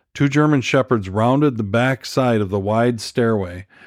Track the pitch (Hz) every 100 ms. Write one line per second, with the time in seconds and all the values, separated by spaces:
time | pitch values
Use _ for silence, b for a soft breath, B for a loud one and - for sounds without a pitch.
0 | _ - 143 147 151 147 - 139 123 117
1 | 92 98 117 135 151 113 104 117 127 131
2 | - - 127 113 98 101 98 110 120 117
3 | - - 117 107 90 90 95 B